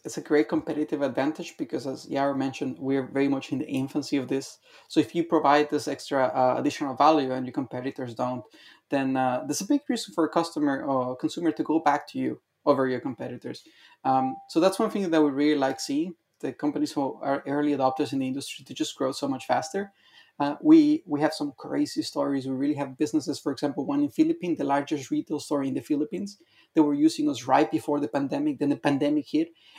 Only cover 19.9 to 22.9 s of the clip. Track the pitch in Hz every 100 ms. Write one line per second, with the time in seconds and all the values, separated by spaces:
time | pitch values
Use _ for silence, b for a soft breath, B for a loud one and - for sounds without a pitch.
19.9 | b b b b b 143 147 156 160 147
20.9 | 151 - 143 151 - 147 - 143 143 147
21.9 | 160 151 147 143 139 131 131 143 143 135